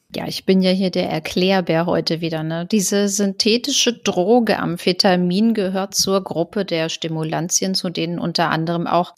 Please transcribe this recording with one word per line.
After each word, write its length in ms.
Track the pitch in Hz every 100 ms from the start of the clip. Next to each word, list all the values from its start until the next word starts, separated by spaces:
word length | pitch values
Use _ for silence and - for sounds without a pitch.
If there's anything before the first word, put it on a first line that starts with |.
| _ -
Ja, 120 | -
ich 180 | - -
bin 160 | 190
ja 100 | 185
hier 180 | 185 185
der 200 | 180 175
Erklärbär 760 | 160 156 - 185 190 170 160 170
heute 340 | 170 160 165
wieder, 240 | 165 160
ne? 240 | 160 165 175
Diese 380 | 220 180 202 202
synthetische 840 | 196 196 190 220 233 247 262 247
Droge 640 | 233 - 185 180 247 220 -
Amphetamin 960 | 160 170 - 180 202 180 180 185 226
gehört 400 | 220 190 190 196
zur 300 | - - 190
Gruppe 420 | 190 160 170 208 196
der 240 | 165 165
Stimulantien, 840 | - 160 160 156 156 170 - 190 190
zu 140 | 185
denen 280 | 170 165 170
unter 320 | 175 170 160
anderem 380 | 160 160 170 170
auch 260 | 170 175